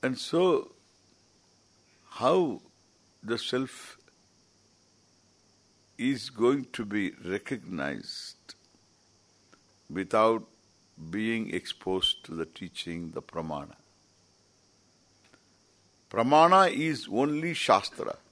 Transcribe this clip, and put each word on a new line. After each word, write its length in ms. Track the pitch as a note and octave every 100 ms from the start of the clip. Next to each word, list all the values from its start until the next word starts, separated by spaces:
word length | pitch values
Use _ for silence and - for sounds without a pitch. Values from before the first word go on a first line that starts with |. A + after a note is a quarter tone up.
And 160 | C3 B2+
so, 540 | - D#3+ F#3 D3+ - - _ _ _ _ _ _ _ _ _ _ _ _ _
how 520 | - B2 F3+ E3 G2+ - _ _ _ _ _
the 140 | G#2 A#2
self 600 | - B2+ C3 - - - _ _ _ _ _ _ _ _ _ _ _ _ _ _ _ _ _ _ _ -
is 320 | A#2+ C3 -
going 360 | - A#2 C#3 B2
to 100 | -
be 280 | G#2+ G#2 F#2+ - F2
recognized 1300 | G2+ - B2 - F2 C#2 B1 G1+ - - - - - _ _ _ _ _ _ _ _ _ _ _ _ _
without 540 | F#2 F#2+ A2 A2 A2+ A2 _ _ _ _ - D#2+
being 440 | F#2+ A2 A2+ A2
exposed 720 | F2 - - - F#2 - - -
to 100 | E2
the 100 | D#2+
teaching, 680 | - F2+ - - E2+ E2+
the 100 | -
pramana? 540 | - E2 D#2+ D2 C#2+ - _ _ _ _ _ _ _ _ _ _ _ _ _ _ _ _ _ _ _ _ _ _ _
Pramana 600 | - A#2+ D3+ E3 F#3+ F#3
is 380 | B2+ D#3+ C3+ -
only 440 | G2+ C#3+ D3+ E3
Shastra. 640 | D3+ - G2+ - - - - _